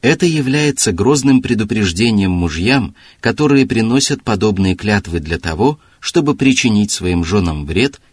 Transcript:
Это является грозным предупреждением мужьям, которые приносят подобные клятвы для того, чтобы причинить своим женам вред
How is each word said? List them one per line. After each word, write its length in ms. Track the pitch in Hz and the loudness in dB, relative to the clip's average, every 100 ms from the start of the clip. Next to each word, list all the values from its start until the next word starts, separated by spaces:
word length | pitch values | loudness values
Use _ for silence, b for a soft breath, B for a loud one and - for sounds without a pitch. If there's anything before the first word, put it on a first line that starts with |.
Это 240 | 120 170 175 | 0 2 0
является 640 | 160 131 143 147 139 - | 0 0 0 0 0 -2
грозным 500 | 87 101 143 131 131 | 0 2 2 4 2
предупреждением 880 | 127 113 107 110 101 85 117 107 95 | 2 -2 0 0 -2 0 0 2 0
мужьям, 640 | 90 87 78 95 139 98 b b b | 0 -2 -2 0 0 -2 b b b
которые 440 | 117 110 147 139 131 | -4 0 2 4 2
приносят 580 | 113 110 127 - 139 | 0 0 0 0 -4
подобные 520 | - 107 107 95 95 87 | -2 0 0 0 0 0
клятвы 460 | 104 104 82 82 | 0 -2 -2 -8
для 180 | 76 85 | -4 -6
того, 400 | 80 80 120 151 b b | -4 0 0 -2 b b
чтобы 340 | - 175 147 143 | -4 -2 0 0
причинить 560 | 135 131 123 104 104 | 0 2 2 2 0
своим 320 | - 90 87 | -2 -2 -2
женам 420 | 82 104 87 76 73 | 0 0 0 -4 -4
вред 360 | 80 135 - _ | -2 -2 -4 _